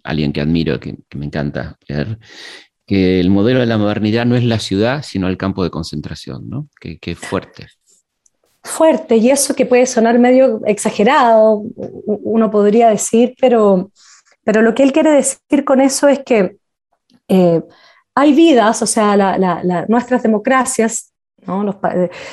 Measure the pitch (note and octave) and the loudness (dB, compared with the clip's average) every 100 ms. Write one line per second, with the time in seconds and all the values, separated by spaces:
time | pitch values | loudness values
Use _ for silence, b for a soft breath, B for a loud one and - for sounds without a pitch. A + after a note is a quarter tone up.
0 | - D2+ D2 D2 D2+ E2+ D#2 B1+ - - | -8 -4 -4 -4 -2 -2 -2 -6 -8 -16
1 | _ C#2 D2 D2+ D2 C#2 D#2+ - - D2 | _ -14 -10 -8 -8 -8 -12 -14 -10 -8
2 | D2 A2 B B B B B _ _ G2 | -8 -10 B B B B B _ _ 0
3 | F#2 F#2 F2+ G2 G#2+ C3 A#2 A2 G#2 G2 | 0 0 0 2 2 0 0 -2 -2 -2
4 | G#2+ A#2 A#2+ A#2+ A#2+ A2 - F#2+ A#2 D3 | -2 -2 0 0 0 -2 -4 -2 -2 -4
5 | - G2 F#2 F2+ F#2+ F#2+ E2+ - E2 D2+ | -6 -6 -4 -4 -4 -4 -6 -6 -10 -12
6 | - D#2 - C2 A2 A#2 D3+ _ F2+ D#2+ | -12 -14 -16 -16 -12 -12 -14 _ -18 -14
7 | F2 E2+ - F#2 - - - _ _ _ | -12 -12 -8 -8 -8 -18 -20 _ _ _
8 | _ _ _ _ _ _ - - D#4+ B3+ | _ _ _ _ _ _ -16 0 2 2
9 | - A3+ A#3 C#4 - - A#3+ B3 B3 A#3 | 0 2 4 2 0 -2 2 2 2 2
10 | A3+ A#3+ A#3+ B3+ C4 A3 - G3+ G#3+ - | 2 4 4 4 2 0 -4 -2 -4 0
11 | A3 D4+ A#3+ A3 A3 G#3+ G#3 - - - | 2 4 4 4 4 2 -4 -12 -14 -12
12 | - G#3 G#3 A3 A3 G#3 G#3 A3+ A#3 G3+ | -8 -6 -2 0 0 2 2 4 4 2
13 | - A3+ B3 - C4 A#3 G#3 F#3 F#3+ _ | 0 2 2 2 2 4 4 2 -2 _
14 | b b b b - G#3+ A3 A3+ C4+ D#4 | b b b b -2 2 2 4 2 4
15 | D#4 D4 C4+ - _ C#4+ C#4+ C4 C4+ C4+ | 4 2 0 -6 _ -2 2 2 2 2
16 | C#4+ C#4 - A3+ F3+ - _ _ _ _ | 2 2 0 0 0 -6 _ _ _ _
17 | _ _ - F#3+ F3 E3 - b b b | _ _ -2 2 4 2 -4 b b b
18 | _ B3+ D4 C#4 E4 B3 G#3+ A3+ G#3 A#3 | _ 0 4 4 4 4 2 0 -2 0
19 | G#3 G3+ G3 - F#3 E3 F3+ F3 - A#3 | 2 2 0 0 -2 -2 -2 -4 -2 -2
20 | A#3+ B3 A3+ G#3+ B3+ C4 B3 - A3 - | 0 -2 0 -2 0 0 0 -2 -2 -4
21 | - _ _ _ - F#3+ G3+ G3 F3 F3+ | -12 _ _ _ -8 -6 -6 -4 -4 -2
22 | F3 B B | -4 B B